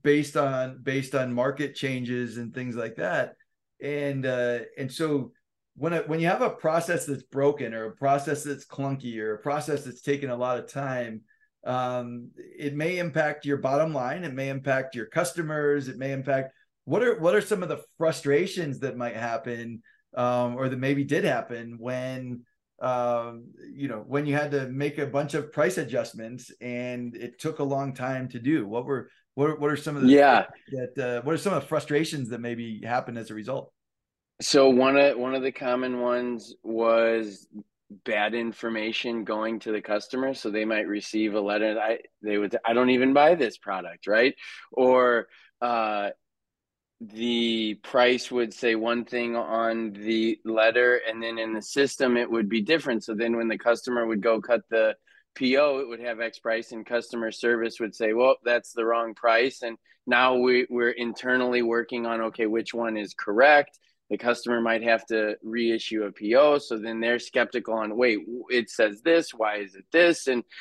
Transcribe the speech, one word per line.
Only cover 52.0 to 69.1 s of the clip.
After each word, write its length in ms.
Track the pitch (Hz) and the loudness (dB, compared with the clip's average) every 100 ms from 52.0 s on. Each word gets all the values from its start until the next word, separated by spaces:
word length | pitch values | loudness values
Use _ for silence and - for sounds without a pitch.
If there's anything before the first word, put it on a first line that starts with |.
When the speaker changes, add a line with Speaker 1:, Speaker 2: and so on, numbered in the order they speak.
| 131 120 | 2 2
Speaker 2:
it 140 | 120 | 2
would 180 | 113 104 | 0 0
be 140 | 113 | 0
different. 420 | 104 160 139 113 | 2 0 2 -4
So 100 | 110 | -4
then 220 | 107 117 117 | -4 0 0
when 120 | 113 | -2
the 100 | 104 | 0
customer 480 | 120 117 - 123 113 | 2 0 0 -2 0
would 160 | 110 | 0
go 180 | 117 113 | 2 0
cut 220 | 98 117 - | 2 0 2
the 260 | 113 110 - _ _ _ | 2 2 0 _ _ _
P 220 | - 127 131 | -2 2 4
O, 200 | 147 135 | 4 0
it 100 | 127 | -4
would 120 | 117 | -8
have 200 | 120 113 | -8 -6
X 180 | 113 - | -6 -6
price, 340 | 117 113 113 | -4 -2 -4
and 140 | 113 104 | -12 -4
customer 440 | 120 117 120 110 | -4 -2 -4 -4
service 480 | - 120 120 113 - | -2 0 2 0 -4
would 160 | 113 | -6
say, 180 | - 113 | -2 0
"Well, 240 | 113 127 131 | 4 4 4
that's 280 | 120 120 - | 2 0 0
the 140 | 117 113 | -4 0
wrong 280 | 117 113 | 0 -2
price." 480 | 104 117 113 131 - | 0 4 4 4 0
And 140 | 120 113 _ _ - | -8 -10 _ _ 0
now 300 | 123 131 127 | 4 6 4
we, 300 | 123 123 123 | 4 4 2
we're 200 | 120 120 | 0 0
internally 720 | 120 120 110 127 127 123 123 | 0 -6 -6 -2 0 2 2
working 440 | 117 117 117 120 117 | 2 0 0 -4 -4
on, 160 | 113 | -2
okay, 240 | 113 110 110 | -4 -2 0
which 260 | 113 107 | 0 -2
one 240 | 117 117 110 | -4 -4 -4
is 180 | 98 | -6
correct? 640 | - - 104 139 147 143 _ _ _ _ | -8 -2 6 8 8 4 _ _ _ _
The 80 | 104 | -2
customer 420 | 120 120 117 120 | 0 -2 0 0
might 220 | 117 113 | 2 0
have 220 | 117 113 - | 2 2 2
to 300 | 113 107 107 | 0 0 -4
reissue 640 | 110 117 117 113 - 110 | -6 -2 0 0 -2 -4
a 80 | 101 | -4
P 240 | 98 107 120 | -4 2 6
O. 220 | 147 143 | 6 4
So 200 | - 113 | 0 -6
then 220 | 110 113 | -4 -2
they're 180 | 117 120 | 0 -2
skeptical 560 | - 127 113 123 110 | 0 0 0 -2 -2
on, 220 | 110 107 107 | -2 -2 0
"Wait, 240 | 127 107 | 2 2
w-, 240 | 104 120 - | -4 -12 -2
it 200 | 123 113 | -2 -2
says 320 | - 110 101 | 0 0 2
this, 320 | 165 | 2